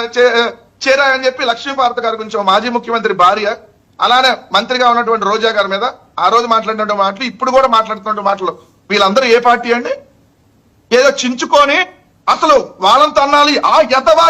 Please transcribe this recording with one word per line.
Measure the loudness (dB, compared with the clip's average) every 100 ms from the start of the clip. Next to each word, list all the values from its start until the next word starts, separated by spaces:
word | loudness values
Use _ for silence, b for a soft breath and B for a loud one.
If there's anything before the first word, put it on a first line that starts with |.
| -4 0
చే-, | 2 2 -2 -6 _ -8
చేరాయని | -2 0 2 0 -2
చెప్పి | -4 -4
లక్ష్మీపార్వతి | -4 -6 -2 -2 -2 -6
గారి | -6
గురించి | -8 -4
ఒక | 0
మాజీ | 0 0
ముఖ్యమంత్రి | -6 -4 -4 -2
భార్య, | 2 2 2 -2 -6 -12 _ _ -4
అలానే | 0 2 2 -2 -2 -2
మంత్రిగా | -2 0 2
ఉన్నటువంటి | 2 0 -2 -2
రోజా | -2 -2 -2
గారి | -2
మీద | -2 -6 -8 _ -2
ఆ | 0
రోజు | 2 0
మాట్లాడినటువంటి | -2 -2 -6 -4 -2
మాటలు, | -2 -2 -10
ఇప్పుడు | -6 0
కూడా | 2 4 2
మాట్లాడుతున్న | 0 -4 -6 -4 -4
మాటలు, | -4 -4 -8 b b -6
వీళ్ళందరూ | 0 2 2 2 2
ఏ |
పార్టీ | 4 2 0 -4
అండి? | -4 -8 -12 _ _ _ _ _ _ _ -2
ఏదో | 2 2 0
చించుకొని | -4 -6 -2 2 2 0 -4 -8 _ _ -4
అసలు | -2 2 2 0 -4 2
వాళ్ళని | 4 2 2
తన్నాలి, | 2 2 2 0 0
ఆ | 2 2 0
ఎదవా | 2 4 4